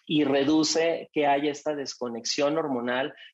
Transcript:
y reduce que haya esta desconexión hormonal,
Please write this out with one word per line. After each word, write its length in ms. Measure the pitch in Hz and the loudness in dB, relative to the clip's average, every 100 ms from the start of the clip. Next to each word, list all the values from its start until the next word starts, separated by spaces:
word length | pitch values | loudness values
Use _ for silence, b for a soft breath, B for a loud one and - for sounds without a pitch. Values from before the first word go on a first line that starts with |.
| B | B
y 180 | 156 | 0
reduce 840 | 143 139 139 156 156 165 165 165 - | 2 2 4 4 2 2 2 0 -4
que 140 | 156 143 | 0 2
haya 240 | 143 151 | 2 0
esta 240 | 143 156 | -4 -4
desconexión 840 | 147 127 - 120 117 117 - 143 160 | -4 -6 -8 -8 -6 -6 -2 0 0
hormonal, 560 | 156 127 123 123 147 - B | -2 -2 -2 -2 -4 -8 B